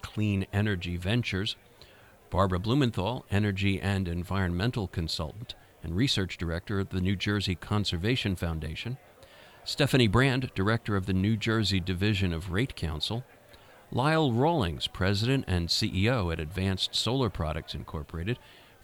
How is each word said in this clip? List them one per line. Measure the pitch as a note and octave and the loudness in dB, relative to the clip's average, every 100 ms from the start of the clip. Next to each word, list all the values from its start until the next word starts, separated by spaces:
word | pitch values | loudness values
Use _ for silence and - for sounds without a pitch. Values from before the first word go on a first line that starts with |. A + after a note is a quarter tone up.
Clean | - - G#2+ G2 F#2+ | -10 -2 0 0 0
Energy | G2+ G#2+ F#2+ F2+ F2 | 0 0 0 -4 -4
Ventures, | F2+ A#2+ A#2 F#2 A2 - - - - - - - - | -2 -2 0 -2 -4 -6 -12 -20 -20 -20 -20 -20 -4
Barbara | F2 G2 F2+ | 2 2 2
Blumenthal, | G2+ C3+ B2+ G#2+ F#2 B2+ - | 2 2 2 2 -2 -4 -2
Energy | G2 G#2 F#2+ G2 F#2+ | 0 2 2 0 0
and | F2 G2 F2+ | 0 0 0
Environmental | F2 F2 F#2+ F2+ F2 A2+ B2 F#2 | -2 -2 0 0 0 0 -2 -4
Consultant | - D#2+ - D#2 G2+ A#2+ - - - | -4 -4 -4 -6 -8 -14 -16 -20 -14
and | D#2+ E2+ | -6 0
Research | C3+ - F#2 - | 2 2 -2 -4
Director | E2+ E2 - G2+ | -4 -4 -4 -4
of | F#2+ | -2
the | F#2+ | 0
New | F2+ G2+ | 0 0
Jersey | - G#2 F#2+ | 0 0 0
Conservation | F2+ - G#2 G2+ F2 G2+ B2+ G#2 F2+ | -4 -2 -2 0 -2 -2 0 0 -2
Foundation, | E2+ D#2+ D2+ D#2 A#2 B2+ - - - - - - | -2 -4 -6 -8 -8 -10 -12 -20 -20 -20 -20 -18
Stephanie | - - C#3 C3+ A#2 | -8 0 2 6 6
Brand, | A2+ C3+ B2+ B2+ - | 6 4 2 -2 0
Director | F#2+ A#2 - G2+ | 2 2 2 0
of | F#2 | 2
the | |
New | F#2 G2 A2 | 2 2 2
Jersey | A2+ A2+ G2 G2 | 2 2 2 2
Division | F2 F2+ G#2 G2+ F#2+ | 0 0 2 2 2
of | E2 F#2 | 0 -2
Rate | F2+ C3+ - | -2 -2 -2
Counsel, | D#2+ D#2 - A2+ - - - - - - - | -6 -4 -4 -6 -8 -18 -20 -20 -20 -20 -6
Lyle | - C#3 D#3+ D3+ | 0 2 4 4
Rawlings, | A2+ D3 E3+ F2+ C2+ - | 4 4 4 0 -2 -6
President | - F#2 G2+ A2+ C3+ - | 0 2 2 2 0 2
and | F2 E2+ | 0 2
C | - G#2+ | 0 0
E | F#2 G#2 | 2 2
O | B2+ F2 | 2 0
at | E2 | -2
Advanced | D#2 F#2 F#2+ F#2 - - | -4 -2 -2 -2 -2 -2
Solar | A2 C3+ A#2 | 0 0 0
Products | - D#2 D#2 - C#2+ | -2 -4 -4 -6 -10
Incorporated, | - E2 D2 E2 F2+ C3 - - - - | -8 -10 -8 -8 -6 -6 -8 -20 -20 -10